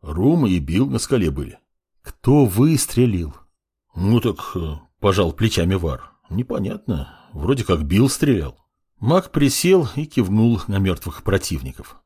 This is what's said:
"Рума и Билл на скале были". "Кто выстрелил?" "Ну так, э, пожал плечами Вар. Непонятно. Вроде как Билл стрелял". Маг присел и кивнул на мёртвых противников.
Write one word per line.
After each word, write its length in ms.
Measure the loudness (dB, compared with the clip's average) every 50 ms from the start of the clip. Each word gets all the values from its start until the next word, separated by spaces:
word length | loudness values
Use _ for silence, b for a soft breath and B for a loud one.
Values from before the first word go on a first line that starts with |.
"Рума 460 | -12 -8 -4 0 2 2 2 2 2
и 120 | 2 2 0
Билл 260 | -2 -2 0 0 0
на 140 | 0 -2 -6
скале 320 | -2 0 0 0 0 0
были". 260 | -2 -4 -10 -12 -14 _ _ _ _ _ _ _ _ _ _
"Кто 420 | -20 -20 _ 2 4 6 6 4
выстрелил?" 880 | 4 4 2 2 4 4 0 -2 -2 0 0 2 2 0 -2 -6 -8 -10 -16 -20 _ _ _ _ _ _ _ _ _ _
"Ну 240 | -4 0 2 2 2
так, 320 | 2 0 -4 -4 -10 -10 -8
э, 200 | -8 -8 -8 -8 -12 -16 _ _ _
пожал 340 | 0 0 2 2 0 0 0
плечами 400 | 0 -2 0 0 0 0 0 0
Вар. 360 | 0 -2 -4 -6 -6 -12 -20 _ _ _ _
Непонятно. 1000 | -6 -6 -4 -4 -4 -6 -4 -6 -8 -8 _ -6 -6 -6 -6 -10 -14 -20 _ _ -12
Вроде 300 | -6 -2 -2 -2 -2 0
как 200 | -2 -2 -2 0
Билл 260 | 0 2 2 2 2
стрелял". 540 | 2 0 0 0 2 0 -2 -6 -12 _ _ _ _ _ _ _ _ _ -2
Маг 280 | 2 2 2 0 0
присел 540 | 0 2 2 2 2 2 2 4 4 4 4 0 -4
и 80 | -8 -8
кивнул 560 | -4 -2 -2 0 2 2 4 4 4 2 0 -2
на 100 | -2 -2
мёртвых 460 | 0 0 0 0 -2 -6 -12 -14 -8 -2
противников. 760 | 0 0 0 0 -2 -6 -6 -8 -10 -12 -14 -18 -20 -20 -20 _